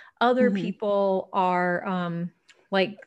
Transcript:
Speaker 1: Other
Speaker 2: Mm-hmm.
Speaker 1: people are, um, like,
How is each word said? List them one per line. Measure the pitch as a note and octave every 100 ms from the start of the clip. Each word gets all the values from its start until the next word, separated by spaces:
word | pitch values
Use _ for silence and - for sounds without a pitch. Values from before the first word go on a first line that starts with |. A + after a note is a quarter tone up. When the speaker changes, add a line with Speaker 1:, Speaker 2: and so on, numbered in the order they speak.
| - -
Speaker 1:
Other | A#3 B3+ G3+
Speaker 2:
Mm-hmm. | G3
Speaker 1:
people | F3 - G#3 G3+ G3 F#3+ -
are, | G3 F#3 F3+ F3+ F3 G3+
um, | F3+ F3 E3+ F3 - _ _ -
like, | G3 F#3+ G3+